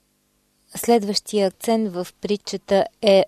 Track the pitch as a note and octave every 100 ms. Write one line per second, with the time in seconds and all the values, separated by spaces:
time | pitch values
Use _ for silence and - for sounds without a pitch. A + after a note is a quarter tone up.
0 | _ _ _ _ _ _ _ - - A#3
1 | G3+ G3 - G#3 F#3+ - - A3+ A3 F3
2 | F3+ - F#3+ G#3 - F#3+ - G3 - -
3 | G#3+ G3